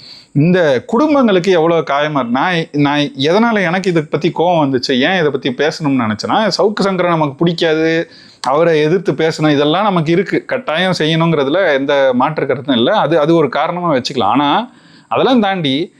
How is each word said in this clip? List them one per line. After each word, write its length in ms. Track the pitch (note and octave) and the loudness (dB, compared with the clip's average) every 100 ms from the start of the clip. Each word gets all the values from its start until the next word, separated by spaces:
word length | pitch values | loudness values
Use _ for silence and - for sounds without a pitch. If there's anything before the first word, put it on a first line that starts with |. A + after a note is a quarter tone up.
| - - _ | -20 -20 _
இந்த 520 | C#3+ D#3 F#3 D#3 B2+ - | 0 2 2 2 0 0
குடும்பங்களுக்கு 640 | A#3 D#4 C#4+ A#3+ F#3+ F3+ | 0 2 2 2 2 2
எவ்வளவு 280 | F3+ D#3+ E3+ | 2 2 0
காயமா 380 | D3+ C#3 D3+ D3 | 0 -2 0 -2
இருக்கு. 120 | B2 | -2
நான், 360 | B2 E3 F3 D#3+ | -2 0 -2 -4
நான் 260 | D3 D3 D3 | -2 0 0
எதனால 640 | D3 C#3 C#3 F#3 A#3 G#3+ | -2 -2 0 2 2 0
எனக்கு 280 | F3 F#3 F#3+ | -2 -2 0
இதை 120 | E3 | -2
பத்தி 300 | D3+ D3+ D#3+ D3 | -2 -2 -2 0
கோவம் 220 | E3 F3 | 0 2
வந்துச்சு, 400 | C#3+ C3 - C3 | 0 -2 -2 0
ஏன் 180 | C#3 F#3 | 0 0
இதை 120 | D3+ | 0
பத்தி 200 | C3+ C3+ | 0 -2
பேசணும்னு 500 | B2 C#3+ D#3 D3+ C3+ | -2 -2 -2 -2 -2
நினைச்சேன்னா, 480 | A2+ G#2 - D#3+ G#3+ | -2 -4 -2 -2 0
சவுக்கு 340 | E3+ G3 G#3 | 0 0 0
சங்கரை 260 | G3 F#3+ F3 | -2 0 0
நமக்கு 260 | E3 D3+ | 0 -2
பிடிக்காது, 760 | C3+ E3+ E3+ E3 D#3 D#3+ E3 E3 - - - | -2 -2 0 0 0 0 -2 -4 -12 -20 -8
அவரை 380 | - C#3+ E3+ D#3 | -2 2 2 2
எதிர்த்து 320 | D3+ F#3 F3+ | 2 0 0
பேசணும், 400 | D3 D#3+ D#3+ D#3 | -2 -2 0 0
இதெல்லாம் 320 | C#3+ D3 E3 | 2 2 0
நமக்கு 280 | G#3+ F3+ D#3 | 0 0 0
இருக்கு. 320 | E3+ G3 D#3+ | 0 0 -4
கட்டாயம் 540 | - C3 - D#3 F#3 F3+ | -4 -6 -4 -2 -2 0
செய்யணுங்கிறதுல 760 | D#3 D#3+ E3 D#3+ C3+ E3 F#3+ | 0 0 0 0 0 0 0
எந்த 380 | C#3 C#3 C#3+ C3+ | 0 0 2 2
மாற்று 340 | B2 C#3 D#3 C3+ | 2 0 -2 -4
கருத்தும் 300 | C3 C3+ B2 | -4 -2 0
இல்ல. 160 | B2+ | 2
அது, 260 | G#3 D3+ E3 | 0 2 2
அது 160 | D3 | 2
ஒரு 140 | E3 D3 | 2 2
காரணமா 440 | D3 D#3+ F3 F3 | 0 -2 -2 -2
வச்சுக்கலாம். 400 | C3+ - C3 G2+ | -2 -2 -2 0
ஆனா, 160 | B2 C#3+ F3 A#3+ - - - _ | 0 2 0 -2 -12 -20 -20 _
அதெல்லாம் 320 | A#2 F#3+ B3+ | 0 2 2
தாண்டி 340 | G3+ F#3+ D3 C3+ F#3 - | 0 -2 -2 -4 -6 -12